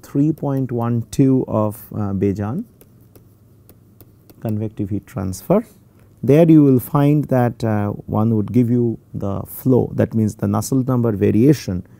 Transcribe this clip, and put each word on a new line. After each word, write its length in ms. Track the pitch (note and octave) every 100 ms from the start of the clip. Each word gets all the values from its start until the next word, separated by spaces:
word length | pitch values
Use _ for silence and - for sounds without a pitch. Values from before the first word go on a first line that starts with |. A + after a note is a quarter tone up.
three 300 | - C#3 D3+
point 400 | D#3 D3 C3+ C3
one 320 | A#2+ A#2 A#2+ A2
two 340 | - C3+ C3 -
of, 380 | G#2+ G#2+ G2+ -
uh, 180 | G#2+ G2+
Bejan 520 | G2 G2+ F#2+ G#2 D3+ A#3+ _ _ _ _ - _ _ _ _ _ - _ - - _ _ -
convective 500 | A#2 G#2+ G#2+ - G2+
heat 160 | G2+ -
transfer. 580 | - F#2+ F#2 - G3 - _ _ _ _ _
There 260 | A#2 C#3+ E3
you 140 | D#3
will 160 | C#3+ B2+
find 460 | - D3 C#3+ D3+ C3+
that, 380 | B2+ A#2+ A#2+
uh, 260 | A2+ G#2+ G#2
one 460 | - - G#2 A2 A2
would 160 | G#2
give 180 | A2 A#2
you 300 | A#2+ A#2 A2+ _
the 280 | - G2+ G2
flow, 500 | - - C3 B2 G#2
that 200 | - G#2
means 220 | A2+ G#2+ -
the 120 | G2+
Nusselt 400 | G#2 - C3+ B2+
number 240 | B2+ A#2
variation 720 | G2 G#2 G2+ C3+ - - F2+ -